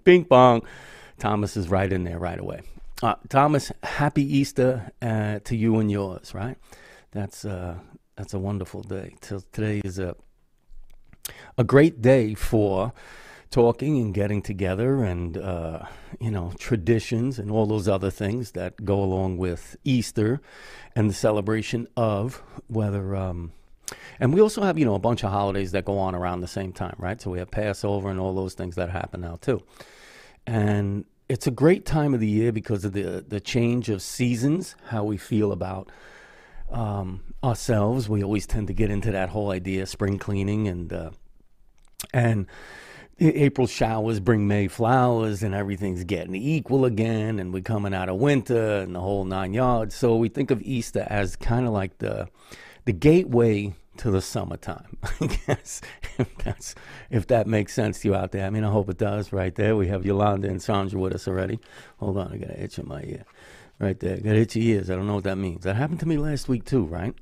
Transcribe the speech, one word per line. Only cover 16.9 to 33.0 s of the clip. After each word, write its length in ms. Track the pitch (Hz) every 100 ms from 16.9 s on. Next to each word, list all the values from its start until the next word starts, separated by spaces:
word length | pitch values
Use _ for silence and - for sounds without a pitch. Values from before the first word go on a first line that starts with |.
| 113 - 113 123 120
and 140 | 101
all 140 | 107 107
those 240 | 107 98
other 200 | 98 95
things 440 | - 101 117 113
that 320 | 87 90 - 101
go 180 | 101
along 340 | 98 95 95 87
with 380 | 92 85 - -
Easter 560 | - 127 110 - 107 135 - - - - - -
and 140 | 107
the 40 |
celebration 760 | 98 113 107 98 110 104 120 120 -
of 440 | 113 101 117 - - - -
whether, 460 | 110 104 101 95
um, 380 | 98 95 87 85 - - - - - - -
and 120 | 127
we 60 | 170
also 220 | 214 220
have, 180 | 202 160
you 60 | 131
know, 100 | 98
a 40 |
bunch 240 | 107 117 101
of 60 |
holidays 420 | 101 101 98 95
that 100 | 95
go 160 | 92 98
on 160 | 95 90
around 240 | 90 90
the 80 | 90
same 240 | - 95
time, 240 | 90 92 -
right? 240 | 92 104
So 80 | 98
we 100 | 90
have 120 | 90
Passover 580 | - 107 98 104 101 98
and 120 | 95
all 120 | 95
those 200 | 95 95
things 220 | - 90 85
that 140 | 87
happen 300 | 90 - 90
now 160 | 87 85
too. 260 | - 113 - - - - - - - - -
And 580 | 113 104 104 101 101 - _ -
it's 200 | 127 -
a 40 |
great 340 | 120 151 202 -
time 280 | 156 147
of 60 | 127
the 80 | 110
year 240 | 104 117
because 340 | 110 - 104 101
of 80 |
the, 320 | 98